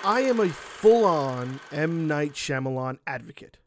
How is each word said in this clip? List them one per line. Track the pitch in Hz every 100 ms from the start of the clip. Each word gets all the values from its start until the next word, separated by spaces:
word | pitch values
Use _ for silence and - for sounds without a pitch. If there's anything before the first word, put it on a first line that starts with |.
| 196
I | 233
am | 269 240
a | 196
full-on | 147 - - 214 233 208 160 135 127 127 135 -
M. | 147 160 165 156
Night | 147 151
Shyamalan | 139 - 135 131 131 131 131 -
advocate. | 131 131 - - _